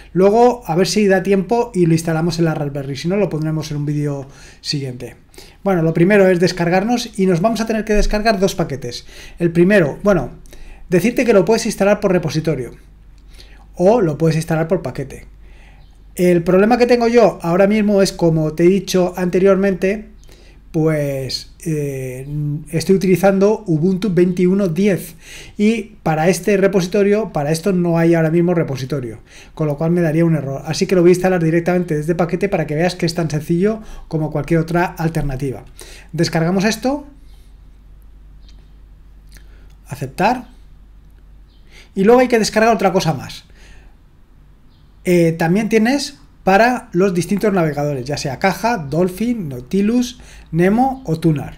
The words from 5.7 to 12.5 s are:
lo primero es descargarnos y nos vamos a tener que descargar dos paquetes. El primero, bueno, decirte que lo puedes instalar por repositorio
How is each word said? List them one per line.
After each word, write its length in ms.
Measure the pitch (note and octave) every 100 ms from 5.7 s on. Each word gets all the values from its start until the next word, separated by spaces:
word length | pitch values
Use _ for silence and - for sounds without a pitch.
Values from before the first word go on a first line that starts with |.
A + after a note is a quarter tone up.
| F3+
lo 100 | D#3+
primero 360 | E3 F3+ G#3 F#3
es 120 | F3+
descargarnos 800 | F3 F3 E3+ F#3 G#3+ B3 - -
y 80 | F#3+
nos 160 | E3+
vamos 200 | A3 A#3
a 40 | A3
tener 180 | A3
que 100 | G#3+
descargar 460 | G#3 G#3 G#3 A3 G3+
dos 140 | F#3+
paquetes. 540 | - E3 C3+ B2 - - - - -
El 120 | E3+
primero, 480 | E3+ F3 G#3 D3 -
bueno, 420 | G3+ F3+ A#2+ - - - - - -
decirte 360 | F3+ G#3 A#3+ A#3
que 80 |
lo 100 | G#3
puedes 220 | F3+ A3+ A3+
instalar 340 | - G3 G#3
por 140 | G#3
repositorio 580 | F3+ D#3+ D3+ D#3+